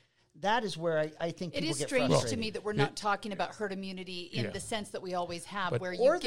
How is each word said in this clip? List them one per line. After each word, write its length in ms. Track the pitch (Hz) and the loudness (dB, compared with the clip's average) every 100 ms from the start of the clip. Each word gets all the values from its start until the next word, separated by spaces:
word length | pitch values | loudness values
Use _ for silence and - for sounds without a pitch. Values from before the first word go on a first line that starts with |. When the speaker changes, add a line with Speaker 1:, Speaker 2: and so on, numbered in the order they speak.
| _ _ _ 156 | _ _ _ -4
Speaker 1:
that 240 | 190 233 | 2 2
is 140 | 208 160 | 2 -2
where 200 | 170 156 | 2 2
I, 140 | 156 156 | 2 0
I 120 | 170 | -4
think 220 | 165 180 | -2 -4
Speaker 2:
It 40 | - | -2
Speaker 1:
people 120 | 160 | -2
Speaker 2:
is 60 | 151 | 0
Speaker 1:
get 80 | 147 | 2
Speaker 2:
strange 200 | 262 254 | 2 6
Speaker 1:
frustrated. 280 | - - - | 6 4 0
Speaker 2:
to 20 | |
me 80 | 220 | -2
that 120 | 196 | -4
we're 80 | 208 | -2
Speaker 3:
Well, 60 | 208 208 | 2 0
Speaker 2:
not 60 | |
Speaker 3:
it 40 | - | 0
Speaker 2:
talking 380 | 208 202 214 | 0 0 -2
about 200 | 190 170 - | -2 -4 -2
herd 180 | 208 | -4
immunity 560 | 190 190 185 185 180 175 | -4 -6 -8 -8 -8 -6
in 140 | - 107 | -2 -2
Speaker 3:
Yeah. 60 | |
Speaker 2:
the 100 | 196 | -4
sense 280 | - 220 202 | -4 -4 -4
that 100 | 202 | -6
we 120 | 185 | -4
always 300 | 180 175 170 - | -2 -2 -4 -6
have, 260 | 202 180 | -2 0
Speaker 3:
But 100 | 190 | 0
Speaker 2:
where 100 | 180 | -2
you 60 | 180 | 4
Speaker 1:
Or 120 | 254 | 4
Speaker 2:
get 100 | 339 | 6